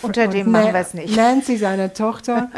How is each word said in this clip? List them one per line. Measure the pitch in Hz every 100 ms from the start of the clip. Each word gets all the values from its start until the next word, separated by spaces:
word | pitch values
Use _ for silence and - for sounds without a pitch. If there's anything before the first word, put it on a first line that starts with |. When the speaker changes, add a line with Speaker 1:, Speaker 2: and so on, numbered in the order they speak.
Speaker 1:
Unter | 240 208 220
Speaker 2:
und |
Speaker 1:
dem | 196 202
machen | 220 214
Speaker 2:
Na-, | 185
Speaker 1:
wir's | 180
nicht. | 175 160 214
Speaker 2:
Nancy, | 233 262 269 233
seine | 202 190 190
Tochter. | 190 220 226 - 240 247